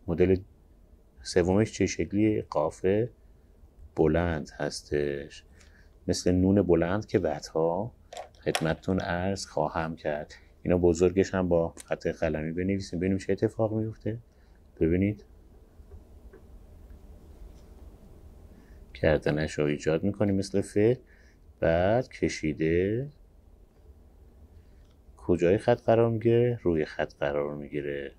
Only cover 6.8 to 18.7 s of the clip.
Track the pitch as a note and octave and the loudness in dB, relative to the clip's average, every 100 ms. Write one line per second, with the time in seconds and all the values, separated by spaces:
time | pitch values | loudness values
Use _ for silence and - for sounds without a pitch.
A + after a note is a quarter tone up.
6.8 | E2+ G2+ A2 A2 E2+ D2 - D#2+ E2 F2 | 2 -2 -2 -2 -2 -4 -6 -2 0 -2
7.8 | A2+ - - - - - - - D#2+ D#2+ | -6 -12 -20 -18 -18 -8 -4 -2 -2 -2
8.8 | - F#2 F#2 F2 F#2+ G2 - - D2+ E2+ | -2 -2 -2 -4 -2 -4 -6 -4 -2 -2
9.8 | D#2+ E2 D#2+ D2+ D2+ - - - - F2 | -6 -6 -6 -6 -8 -18 -20 -10 0 4
10.8 | F2 E2 F2+ F#2 F#2 F#2+ F2+ E2+ E2 - | 4 4 4 4 0 0 2 2 0 -6
11.8 | - D#2 E2+ D#2+ E2 D#2 D#2 E2 F#2 G2 | -8 -6 -4 -2 -2 -2 -4 -4 -2 -4
12.8 | F#2+ F2 F#2 F#2+ - G2 A2 - A2 A2 | -4 -4 -2 -2 -2 -2 -2 0 -2 -2
13.8 | A2 A2 - A2+ - _ - - - - | -6 -8 -8 -8 -12 _ -20 -20 -20 -2
14.8 | D#2+ F2 G2 G#2 - - - - - - | 0 2 2 -2 -12 -20 -20 -20 -20 -20
15.8 | - - - - - - - - - - | -20 -20 -20 -20 -20 -20 -20 -20 -20 -20
16.8 | - - - - - - - - - - | -20 -20 -20 -20 -20 -20 -20 -20 -20 -20
17.8 | - - - - - - - - - | -20 -20 -20 -20 -20 -20 -20 -20 -20